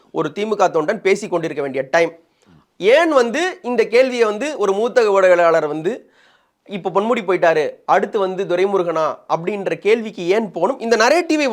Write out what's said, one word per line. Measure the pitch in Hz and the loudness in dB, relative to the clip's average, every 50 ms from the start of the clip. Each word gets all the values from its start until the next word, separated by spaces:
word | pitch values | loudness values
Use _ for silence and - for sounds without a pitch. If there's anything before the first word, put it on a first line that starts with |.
| _ _ | _ _
ஒரு | - 160 160 151 - | -6 -4 -4 -4 -4
திமுக | 202 208 220 214 - 190 170 | -6 -4 -4 0 0 0 2
தொண்டன் | - 160 151 170 220 196 | 2 0 -2 -2 -4 -2
பேசி | - 190 202 - 220 | 0 0 0 0 -2
கொண்டிருக்க | 170 180 190 160 165 151 147 | -4 -4 -4 -4 -4 -6 -6
வேண்டிய | 139 139 131 135 131 131 | -6 -6 -4 -6 -6 0
டைம். | - 170 170 165 165 - _ _ _ _ _ _ _ _ _ _ _ | 2 2 2 0 -4 -12 _ _ _ _ _ _ _ _ _ _ _
ஏன் | - 170 208 254 320 339 320 | -2 2 4 4 4 4 4
வந்து | 294 262 240 233 214 302 349 370 - - | 2 2 2 2 0 -2 -2 -4 -4 -8
இந்த | - 240 247 226 220 | -8 -4 -2 -2 -2
கேள்வியை | - 214 240 262 254 247 240 226 | 2 4 2 2 2 2 0 0
வந்து | 214 208 208 269 302 294 | 0 0 -4 -4 -6 -4
ஒரு | 220 202 196 190 | -2 -2 -2 0
மூத்த | 202 226 240 190 254 | 0 -2 0 2 2
ஊடகவியலாளர் | 226 208 196 196 185 185 175 170 170 165 165 160 156 | 2 4 4 4 6 6 6 6 4 4 4 2 0
வந்து, | 147 151 160 156 190 247 - - _ _ _ _ _ _ _ _ _ _ _ _ | -2 -6 -4 -4 -6 -6 -6 -12 _ _ _ _ _ _ _ _ _ _ _ _
"இப்ப | - 202 190 165 190 | -12 -12 -8 -8 -2
பொன்முடி | 165 196 208 233 247 240 190 | -2 -2 0 0 -2 -2 0
போயிட்டாரு, | 180 185 175 175 165 160 156 143 127 - - - | -2 0 2 2 2 2 2 0 -2 -6 -8 -2
அடுத்து | - 165 196 208 202 - 208 | 0 0 0 0 -2 -2 -2
வந்து | 190 185 190 180 196 | -2 -2 -4 -6 -4
துரைமுருகனா?" | 165 175 175 190 202 196 185 170 170 160 160 156 143 120 - _ - | -2 0 0 0 0 0 0 -2 0 -2 -2 -2 -2 -4 -6 _ -4
அப்படின்ற | 156 165 170 202 208 202 190 - 156 | -4 -4 -2 -6 -6 -6 -4 -6 -6
கேள்விக்கு | 160 - 202 226 240 214 220 - - 175 | -4 0 0 0 0 -2 -10 -10 -8 -2
ஏன் | 175 196 220 226 180 | 0 0 0 -2 -4
போகணும்? | - 170 170 220 277 - | -4 -2 -2 -2 -2 -4
இந்த | 226 233 233 | -2 0 2
நரேட்டிவை | 214 226 254 302 349 339 330 311 302 294 254 | 2 4 2 2 2 2 0 0 0 0 2